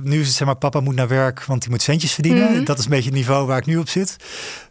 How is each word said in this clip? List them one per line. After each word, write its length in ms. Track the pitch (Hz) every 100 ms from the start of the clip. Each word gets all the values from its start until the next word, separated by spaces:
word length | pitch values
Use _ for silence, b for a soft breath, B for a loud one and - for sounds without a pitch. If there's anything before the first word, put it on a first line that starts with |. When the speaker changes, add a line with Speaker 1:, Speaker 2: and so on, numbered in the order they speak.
Speaker 1:
nu 180 | 135 151
is 60 | 139
het, 100 | -
zeg 100 | 143
maar: 100 | 131
"Papa 240 | 143 147
moet 140 | 139
naar 140 | 131 123
werk, 360 | 131 131 131
want 180 | - 127
hij 100 | 113
moet 100 | 123
centjes 300 | - 156 156
verdienen." 400 | - 156 240 220
Speaker 2:
Mhm. 120 | 190
Speaker 1:
Dat 140 | 139 139
is 60 |
een 60 | 117
beetje 180 | 139 123
het 100 | 135
niveau 280 | 123 139 135
waar 120 | 131
ik 80 | 131
nu 100 | 165
op 120 | 156
zit. 280 | 185 190 - B B B B B